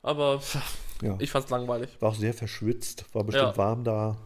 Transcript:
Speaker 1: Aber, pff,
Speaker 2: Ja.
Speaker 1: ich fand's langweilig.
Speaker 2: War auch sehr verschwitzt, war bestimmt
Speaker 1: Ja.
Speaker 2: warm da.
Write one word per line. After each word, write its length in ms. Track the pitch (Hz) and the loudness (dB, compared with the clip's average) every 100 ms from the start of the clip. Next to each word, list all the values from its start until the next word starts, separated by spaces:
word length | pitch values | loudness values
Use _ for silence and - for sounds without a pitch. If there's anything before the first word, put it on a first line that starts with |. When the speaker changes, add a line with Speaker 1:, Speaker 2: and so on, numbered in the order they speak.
Speaker 1:
Aber, 360 | 123 147 143 139 | -2 2 2 2
pff, 180 | 143 143 - - - - | -2 -4 -4 -6 -6 -4
Speaker 2:
Ja. 120 | - 95 | -2 -2
Speaker 1:
ich 100 | 143 | 0
fand's 200 | 139 131 | -2 0
langweilig. 400 | 123 123 120 120 - | -2 0 -2 -4 0
Speaker 2:
War 100 | 110 | 0
auch 60 | 110 | 2
sehr 180 | 107 | 0
verschwitzt, 720 | 117 110 - 107 120 - - - | 0 -6 -2 0 0 -2 -8 -6
war 100 | 117 | -2
bestimmt 280 | 104 135 127 | 2 4 4
Speaker 1:
Ja. 60 | 117 | 4
Speaker 2:
warm 260 | 101 117 | 2 2
da. 340 | 117 107 107 107 | 0 0 0 -2